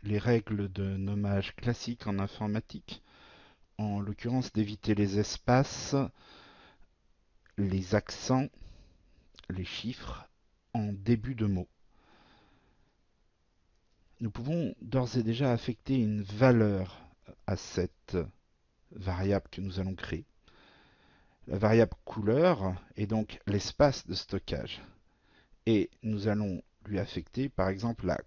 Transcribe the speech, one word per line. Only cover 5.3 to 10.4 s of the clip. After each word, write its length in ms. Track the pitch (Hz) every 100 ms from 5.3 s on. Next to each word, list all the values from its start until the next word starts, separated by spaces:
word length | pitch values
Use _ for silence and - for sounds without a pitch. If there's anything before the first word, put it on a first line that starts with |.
| - - 123 139 - - 139 135 - - - - - - _ - _ _ _ _ _ _ -
les 360 | 98 95 92
accents, 540 | 104 - - - 131 143 - - - - _ _ - _ - -
les 160 | 92 90
chiffres 600 | - 117 - - 57 - _